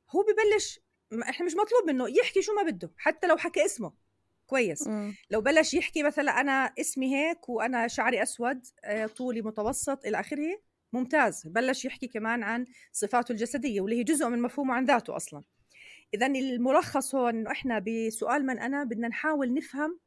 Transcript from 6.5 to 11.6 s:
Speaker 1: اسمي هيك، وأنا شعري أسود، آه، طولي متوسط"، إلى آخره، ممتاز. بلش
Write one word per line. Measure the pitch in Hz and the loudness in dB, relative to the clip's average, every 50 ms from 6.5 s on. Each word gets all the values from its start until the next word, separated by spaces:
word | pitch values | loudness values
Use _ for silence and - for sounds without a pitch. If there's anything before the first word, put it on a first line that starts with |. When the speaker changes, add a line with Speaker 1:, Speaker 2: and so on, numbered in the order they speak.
| 269 269 262 - - - | 2 2 2 0 -2 -4
Speaker 1:
اسمي | 311 - - 269 262 262 269 | -4 -4 -2 -2 0 0 0
هيك، | 277 302 330 339 - - - | 2 0 0 -2 -4 -6 -6
وأنا | 240 220 214 247 254 233 226 233 | -4 -2 0 0 0 0 0 0
شعري | - - 220 240 247 269 320 | 0 0 0 2 2 2 0
أسود، | - - - 240 247 277 262 - - - _ - | -2 -2 -2 -2 -2 -2 -4 -6 -16 -20 _ -8
آه، | 208 208 220 220 | -4 -4 -2 -4
طولي | 220 - - 254 254 233 233 202 | -4 -4 -4 -4 -4 -2 -2 -4
متوسط"، | 220 220 220 208 226 226 - - 285 269 277 - | -6 -4 -2 -2 -2 -2 -2 -2 -4 -4 -4 -4
إلى | 208 208 180 | -4 -2 -2
آخره، | 208 - 302 294 294 320 381 427 _ _ _ _ _ _ - | -2 -4 -4 -4 -2 -2 -4 -6 _ _ _ _ _ _ -4
ممتاز. | 254 254 247 320 302 254 208 151 - - | -4 -2 2 4 4 4 4 2 -2 -8
بلش | 156 170 226 | -4 -2 0